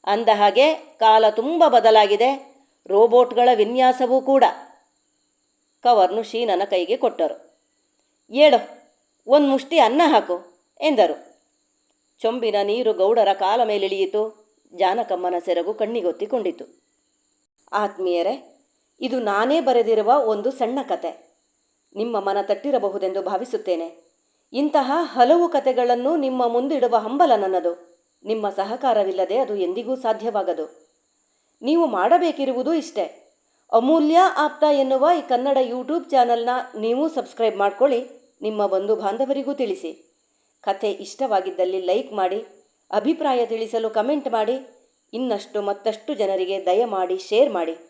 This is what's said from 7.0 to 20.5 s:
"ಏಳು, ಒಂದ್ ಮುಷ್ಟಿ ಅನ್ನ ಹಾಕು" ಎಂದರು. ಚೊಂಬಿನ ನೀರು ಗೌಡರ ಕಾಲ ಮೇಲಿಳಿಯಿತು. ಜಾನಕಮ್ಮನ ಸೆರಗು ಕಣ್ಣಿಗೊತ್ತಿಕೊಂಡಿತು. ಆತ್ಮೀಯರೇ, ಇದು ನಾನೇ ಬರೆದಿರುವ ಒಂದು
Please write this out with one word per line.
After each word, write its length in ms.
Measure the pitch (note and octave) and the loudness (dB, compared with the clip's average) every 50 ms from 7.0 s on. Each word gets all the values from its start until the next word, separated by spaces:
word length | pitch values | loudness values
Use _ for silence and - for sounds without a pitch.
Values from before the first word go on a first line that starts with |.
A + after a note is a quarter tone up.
| C4+ A3 - - A#3+ - - - - _ _ _ _ _ _ _ _ _ _ _ _ _ _ _ _ _ | -2 -4 -2 -2 -4 -4 -4 -10 -16 _ _ _ _ _ _ _ _ _ _ _ _ _ _ _ _ _
"ಏಳು, 580 | G#3 C4+ D4+ D4+ B3+ A3 - - - - _ _ _ _ _ _ _ _ _ | 2 4 6 6 6 4 0 -6 -18 -20 _ _ _ _ _ _ _ _ _
ಒಂದ್ 220 | A3 C4 D4+ D4 C#4 | 2 2 4 4 2
ಮುಷ್ಟಿ 300 | C4+ C4 C4 - E4 D#4+ | 0 -2 -2 0 2 4
ಅನ್ನ 220 | B3 A3+ B3 D4+ F4 | 4 4 4 2 2
ಹಾಕು" 540 | D4+ C#4+ G#3+ G3 - F3 F3+ - - _ _ _ _ _ _ | 4 4 2 0 0 -8 -8 -8 -20 _ _ _ _ _ _
ಎಂದರು. 460 | - D#4 C#4+ G#3+ F#3+ D#3 D3+ - - - _ _ _ _ _ _ _ _ _ _ _ _ _ _ _ _ _ _ | -2 0 4 4 2 2 2 -8 -14 -20 _ _ _ _ _ _ _ _ _ _ _ _ _ _ _ _ _ _
ಚೊಂಬಿನ 340 | - A3+ A#3+ B3+ A3+ A3 G3+ G3+ G3+ | -4 -4 -4 -2 -4 -2 -2 -2 -2
ನೀರು 300 | G3+ G#3 A#3+ B3 A3 G#3+ | -2 -2 0 0 0 2
ಗೌಡರ 400 | F3+ F#3+ G3+ A#3 A#3 G#3 G3 F#3+ | 2 2 2 4 4 2 2 2
ಕಾಲ 300 | F#3+ G3 F#3+ G#3+ B3 A#3+ | 0 0 0 0 0 0
ಮೇಲಿಳಿಯಿತು. 840 | G#3+ G#3 G3+ G3 G3 G3 G3 F#3+ F#3+ - G#3 G#3+ A3 A3 _ _ _ _ _ _ _ - | 0 -2 -2 -2 -4 -2 -2 -2 -2 -2 -4 -4 -4 -8 _ _ _ _ _ _ _ -4
ಜಾನಕಮ್ಮನ 600 | F3 F#3+ F3+ F#3+ A#3+ A#3 - F#3+ F3 F3+ F3+ F3+ F3 E3+ | -2 0 0 0 -2 -4 -4 -6 -4 -4 -4 -4 -4 -4
ಸೆರಗು 280 | G3 F3 E3+ E3+ F#3+ G#3+ | -2 -2 -2 -2 -4 -4
ಕಣ್ಣಿಗೊತ್ತಿಕೊಂಡಿತು. 1080 | G#3+ A3 G#3 A#3 A#3 F3 F3 D#3+ - G3+ G#3 C4+ A#3+ G3+ F3+ E3+ - - _ _ _ _ _ _ _ _ _ _ _ _ _ _ _ _ _ _ _ _ _ | -4 -4 -4 -4 -4 -4 -4 -4 -4 -6 -4 -4 -4 -4 -6 -8 -8 -18 _ _ _ _ _ _ _ _ _ _ _ _ _ _ _ _ _ _ _ _ _
ಆತ್ಮೀಯರೇ, 840 | - G#3 G#3 G3+ G3+ - F#3 F3+ F3 E3+ E3+ G3 B3+ C#4 - - _ _ _ _ _ _ _ _ _ _ | -4 -4 -4 -4 -6 -6 -4 -2 -2 -2 -2 -2 -4 -6 -12 -20 _ _ _ _ _ _ _ _ _ _
ಇದು 180 | B3 B3+ C4+ B3+ | -8 -6 -4 -4
ನಾನೇ 400 | A#3 G#3 G3+ G3+ A3+ B3+ D4 E4+ | -4 -2 -2 0 0 0 0 0
ಬರೆದಿರುವ 680 | C4+ C4 B3 B3 A3+ A3 A3+ G#3+ G#3 A3 B3+ D4 B3+ | 0 2 2 2 2 2 0 0 2 2 2 2 2
ಒಂದು 260 | A3 G#3+ G#3 G3+ C4 | 0 -2 -2 -4 -6